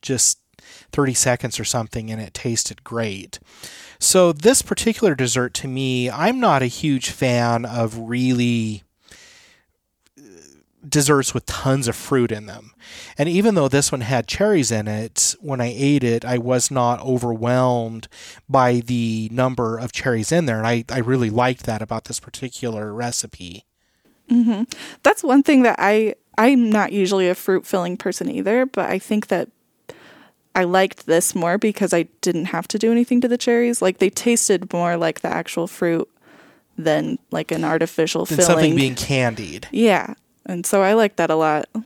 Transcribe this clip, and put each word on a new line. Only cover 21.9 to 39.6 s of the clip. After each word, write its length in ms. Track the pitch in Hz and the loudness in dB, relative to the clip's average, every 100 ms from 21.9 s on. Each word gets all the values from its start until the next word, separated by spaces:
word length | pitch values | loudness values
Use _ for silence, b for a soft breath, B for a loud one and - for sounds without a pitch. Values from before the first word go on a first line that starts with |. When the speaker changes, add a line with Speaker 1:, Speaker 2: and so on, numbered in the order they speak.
| 113 | -8
Speaker 1:
this 140 | - 113 | -8 -12
particular 720 | - - 127 - 123 107 107 | -12 -14 -12 -8 -8 -6 -8
recipe. 720 | 107 120 - 110 - 90 110 _ _ _ _ _ _ _ | -6 -6 -6 -8 -12 -18 -18 _ _ _ _ _ _ _
Speaker 2:
Mm-hmm. 320 | 240 233 208 240 B B B | 2 4 0 -4 B B B
That's 180 | - 427 | 2 2
one 200 | 311 269 | 4 4
thing 180 | 277 277 | 6 6
that 140 | 247 - | 4 4
I, 360 | 190 214 220 - _ - | 2 2 0 -4 _ 2
I'm 320 | 226 277 233 | 4 4 4
not 220 | 214 190 | 2 2
usually 360 | 202 185 190 180 | 0 0 2 0
a 60 | 180 | 0
fruit 300 | - 190 - | 0 0 0
filling 300 | 196 175 180 | -4 -2 -4
person 340 | 196 180 - | -6 -4 -4
either, 360 | - 190 233 262 | -4 0 0 0
but 220 | - - | -2 -2
I 80 | 190 | -4
think 300 | - 214 - | -2 -4 0
that 200 | 180 - _ _ _ _ B B B B B _ | -4 -4 _ _ _ _ B B B B B _
I 100 | 180 | -2
liked 400 | 175 185 190 - | 2 2 2 -2
this 300 | - 165 - | 0 2 2
more 240 | 196 170 190 | -2 0 2
because 340 | 220 202 185 | 0 0 0
I 120 | 170 165 _ | 0 -2 _
didn't 240 | - 170 180 | -2 -2 -2
have 200 | 170 175 | -4 -4
to 100 | 214 | -2
do 120 | 226 | 2
anything 300 | 233 240 240 | 2 2 2
to 80 | 247 | 2
the 80 | 240 | 0
cherries. 460 | - 240 240 240 | 2 2 2 2
Like, 160 | 185 190 | 0 2
they 100 | 190 | 0
tasted 640 | - 240 233 - 185 185 | 2 0 2 2 -2 -4
more 240 | 175 175 170 | -2 -2 0
like 240 | 165 156 | -2 -4
the 80 | 165 | -4
actual 380 | 160 170 - 170 | -4 -6 -6 -6
fruit 420 | - 170 165 - _ b b b b b - | -2 -2 0 -4 _ b b b b b -4
than, 400 | 160 151 156 - _ | 0 0 0 -6 _
like, 200 | 160 160 | -8 -4
an 100 | 165 | -4
artificial 640 | 160 160 160 - 156 160 | 0 0 -2 0 -2 0
Speaker 1:
Than 140 | - 156 | -2 0
Speaker 2:
filling. 120 | 175 | 4
Speaker 1:
something 240 | 165 156 139 | 4 4 4
being 180 | 135 | 0
candied. 760 | 127 - 139 123 110 104 92 | -2 -2 0 0 -2 -12 -12